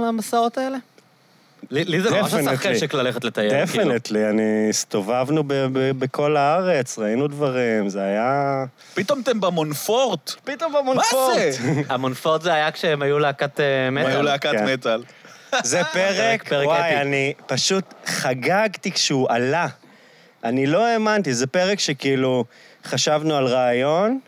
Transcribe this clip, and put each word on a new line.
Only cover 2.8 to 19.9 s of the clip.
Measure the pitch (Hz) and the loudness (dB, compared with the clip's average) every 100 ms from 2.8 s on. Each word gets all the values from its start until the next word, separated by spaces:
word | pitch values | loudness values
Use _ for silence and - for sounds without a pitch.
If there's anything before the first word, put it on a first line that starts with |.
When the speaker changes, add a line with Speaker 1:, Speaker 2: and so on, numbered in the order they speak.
| 151 | 0
Speaker 1:
ללכת | 143 127 117 | 0 0 -2
לטייל, | 117 113 107 139 170 | -4 0 2 2 0
כאילו. | 127 - 120 | 0 0 0
Speaker 2:
Definitely, | - 107 107 | 0 0 2
אני... | 107 107 107 107 | 2 2 2 0
הסתובבנו | 107 - 110 98 123 131 156 | 0 -2 -2 0 0 0 0
ב-, | 143 | 0
ב-, | 139 135 131 131 135 | 0 0 0 0 0
בכל | 127 - 147 151 | -4 -2 0 2
הארץ, | 143 170 185 156 127 - | 2 2 2 0 0 -2
ראינו | 107 117 147 | -2 0 0
דברים, | 143 143 127 120 110 101 | 0 0 0 0 0 0
זה | 98 | -2
היה | 98 101 120 143 139 135 131 - - | -2 0 0 0 0 -2 -4 -10 -12
Speaker 3:
פתאום | - 196 285 | -6 -2 -2
אתם | 233 226 | -2 0
במונפורט. | 190 170 156 143 - 233 262 170 - - | 0 0 -2 -4 0 0 2 -2 -8 -12
Speaker 2:
פתאום | - 285 330 | -10 -6 -2
Speaker 3:
מה | 285 | 0
Speaker 2:
במונפורט. | 262 262 453 480 262 285 175 | 0 2 2 2 2 2 0
Speaker 3:
זה? | 127 123 151 135 | 0 -2 -2 -2
Speaker 1:
המונפורט | 127 131 127 165 160 | -2 -2 -2 0 0
זה | 175 | 2
היה | 156 156 | 0 0
כשהם | 151 180 147 | -2 -2 0
היו | 139 147 | 0 2
להקת, | 147 139 143 - | 0 0 -4 0
אה, | 143 135 131 | 0 2 0
Speaker 3:
הם | 139 | 0
Speaker 1:
מטאל. | 135 | 0
Speaker 3:
היו | 135 | 0
להקת | 147 139 151 | 0 0 0
Speaker 2:
כן. | 117 107 | 0 0
Speaker 3:
מטאל. | 131 127 110 120 - - - - 254 | 0 0 -2 -4 -20 -20 -20 -4 -2
Speaker 2:
זה | - 175 175 | 0 0 0
Speaker 1:
<laughs> | |
Speaker 2:
פרק, | 180 190 190 226 226 - | 0 0 2 0 0 -2
Speaker 1:
פרק | 143 143 | 0 2
Speaker 2:
וואי, | 165 | 2
Speaker 1:
אפי. | 170 147 | 2 0
Speaker 2:
אני | 139 139 139 - - | 0 0 -2 -4 -6
פשוט | 135 - 190 - - - | -2 0 -2 -4 -10 -8
חגגתי | - 143 127 127 190 220 170 202 | -4 -2 -2 0 2 0 -2 -6
כשהוא | - - 139 127 | -2 0 0 2
עלה. | 117 127 156 156 - - | 0 0 0 -2 -6 -20